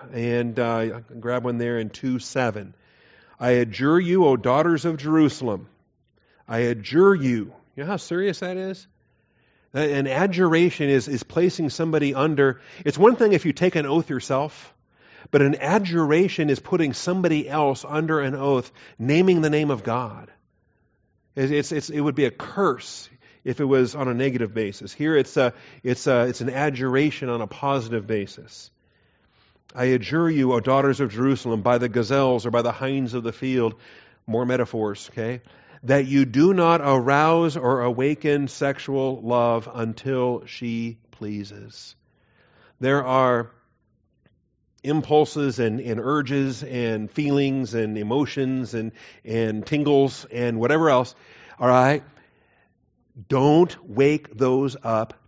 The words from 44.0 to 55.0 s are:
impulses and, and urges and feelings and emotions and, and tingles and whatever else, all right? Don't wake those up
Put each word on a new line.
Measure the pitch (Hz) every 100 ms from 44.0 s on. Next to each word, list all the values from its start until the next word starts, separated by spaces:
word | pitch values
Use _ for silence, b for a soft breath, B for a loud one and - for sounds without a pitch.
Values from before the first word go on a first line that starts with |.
| _ _ _ _ _ _ _ _
impulses | 135 156 - 151 147 151 139 123
and, | 113 113
and | 139 110
urges | 120 151 131 139 135 117
and | 139 127 117 110 107
feelings | - 147 139 139 135 120 113
and | 107 107
emotions | 104 131 139 143 131 131 113
and, | 113 110 B B B
and | - 113 113 110 101
tingles | 147 147 143 135 - -
and | 120 120 113
whatever | 120 156 160
else, | 127 120 - B B B B
all | 127
right? | 127 131 147 - _ b b b b b b _ _ _ 120 98
Don't | 135 143 156 180 - -
wake | 104 139 151 - 110
those | 127 131 139 127
up | 117 110